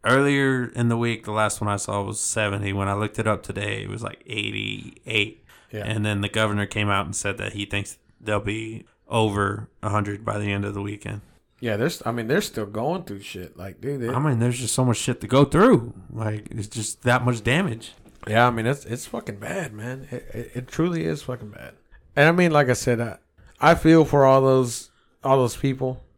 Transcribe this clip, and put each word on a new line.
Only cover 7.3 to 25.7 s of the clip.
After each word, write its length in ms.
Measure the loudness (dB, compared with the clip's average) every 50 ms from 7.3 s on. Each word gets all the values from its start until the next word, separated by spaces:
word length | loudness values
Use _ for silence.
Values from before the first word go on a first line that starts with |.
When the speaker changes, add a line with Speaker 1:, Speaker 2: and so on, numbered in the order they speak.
| -6 -6
Speaker 1:
that 140 | -8 -8
he 120 | -8 -8 -8
thinks 320 | -6 -6 -6 -6 -8 -14 _ _ _ _ _
they'll 200 | -4 -2 -2 -2
be 440 | -2 -4 -6 -6 -8 -10 -12 -14 -16 _ _ _ _ _
over 600 | 0 2 2 2 2 0 -2 -2 -2 -6 -10 -14 _ _
a 60 | -6 -2
hundred 360 | -2 -2 -2 -2 -6 -8 -6
by 140 | -6 -4 -2
the 140 | -2 -2
end 120 | -2 -2 -4
of 100 | -4 -6
the 80 | -6
weekend. 380 | -8 -8 -10 -10 -10 -10 -10 -12 -14 _ _ _ _ _ _ _
Speaker 2:
Yeah, 160 | -4 -4 -2
there's, 260 | 0 0 -2 -2 -4 -6
I 40 | -6
mean, 140 | -4 -4 -2
they're 140 | 0 0 -2
still 260 | -2 -4 -8 -8 -8
going 380 | -6 -6 -6 -4 -4 -4 -6 -8
through 160 | -10 -14 -14
shit. 360 | -14 -14 -14 -14 -14 -14 -16
Like, 240 | -14 -14 -14 -14 -10
dude, 220 | -8 -8 -6 -4
it 80 | -4 -2
Speaker 1:
I 80 | -2 0
mean, 200 | 0 2 2 2
there's 200 | 2 0 0 -2
just 160 | -4 -2 0
so 100 | 2 2
much 120 | 2 2
shit 240 | 0 0 -4 -4 -4
to 60 | -2 2
go 160 | 6 6 6
through. 480 | 6 6 6 6 8 6 6 4 -2 -12 -16 -18 -14
Like, 380 | -10 -6 -4 -4 -4 -6 -10 -12
it's 160 | -10 -10 -10 -8
just 340 | -8 -8 -8 -8 -8 _
that 220 | 2 2 2 4 4
much 200 | 0 0 0 0
damage. 480 | 0 0 0 0 -2 -4 -8 -12 -18 -20 -20 -20 -20 _ -16 -8
Speaker 2:
Yeah, 200 | 0 4 4 4
I 40 | 4
mean, 160 | 4 2 0
it's, 180 | -2 -2 -2 -6
it's 200 | -10 -10 -8 -8
fucking 300 | -8 -10 -8 -8 -8 -10
bad, 360 | -10 -10 -8 -6 -6 -6 -8 -10
man. 340 | -10 -10 -10 -10 -12 -12 -12
It, 160 | -12 -12 -12 -10
it, 180 | -10 -10 -12 -10 -10
it 140 | -12 -10 -8
truly 360 | -2 0 0 0 0 -2 -2
is 180 | -4 -4 -6
fucking 280 | -6 -10 -10 -10 -12 -16
bad. 240 | -16 -16 -18 -18 -20 _ _ _ -20 -20 _ _ _
And 120 | 4 4 6
I 40 |
mean, 180 | 6 6 4 4
like 180 | 4 4 4 4
I 40 |
said, 280 | 2 0 2 0 0 0
I, 180 | -2 -6 -8 -14 _ _ _ _ -20 -20 _ _
I 140 | 4 4 4
feel 280 | 6 8 8 8 8 8
for 200 | 6 6 6 8
all 160 | 8 8 8
those, 500 | 8 6 6 4 4 0 -4 -10 -12 -16 _ _ _ _ _ _
all 140 | 2 2 4
those 200 | 4 4 2 0
people. 460 | -2 -2 -2